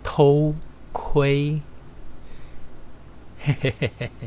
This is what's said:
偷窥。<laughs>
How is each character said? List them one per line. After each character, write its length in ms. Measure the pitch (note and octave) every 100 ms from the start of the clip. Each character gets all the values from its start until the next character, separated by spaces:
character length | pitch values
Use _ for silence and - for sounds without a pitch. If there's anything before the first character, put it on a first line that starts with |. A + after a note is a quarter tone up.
偷 520 | - - C#3+ D3 D3+ D#3 - - -
窥。 720 | - - D3 C#3 C#3 D3 D3+ D3 - - - - - - - - - - - - - - - - -
<laughs> 40 | C#3+ - C3+ - B2 - A#2+ -